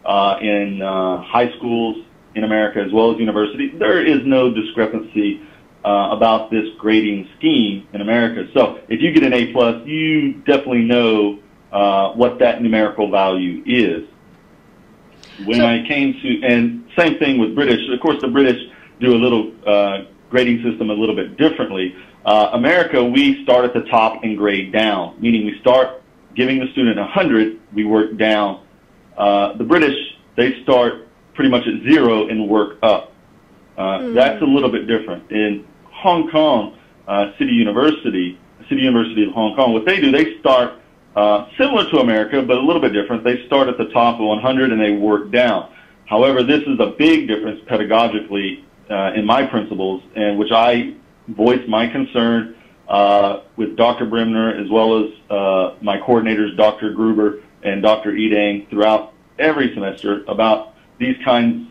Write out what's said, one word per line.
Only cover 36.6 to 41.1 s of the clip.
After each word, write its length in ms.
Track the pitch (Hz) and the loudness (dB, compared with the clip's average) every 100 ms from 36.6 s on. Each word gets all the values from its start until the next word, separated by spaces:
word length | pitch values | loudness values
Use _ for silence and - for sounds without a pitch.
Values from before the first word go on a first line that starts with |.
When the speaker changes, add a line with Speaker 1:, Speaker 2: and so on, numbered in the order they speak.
| 101 - _ _ - | -2 -12 _ _ -4
Speaker 1:
uh, 240 | 101 101 - | -2 -2 -4
City 140 | 135 | 0
University, 880 | 120 107 107 151 151 117 92 90 90 _ - - | 0 2 2 2 0 -4 -4 -4 -8 _ -20 -6
City 120 | 139 | -2
University 440 | 131 117 113 107 104 | 2 2 0 -2 -2
of 60 | |
Hong 200 | 113 107 101 | -2 -4 0
Kong, 180 | 127 | 0
what 120 | 113 117 | 0 0
they 140 | 196 | 0
do, 120 | 143 | 2
they 280 | 160 160 - | 2 0 -2
start, 360 | 147 127 120 - _ _ _ | 2 2 0 -6 _ _ _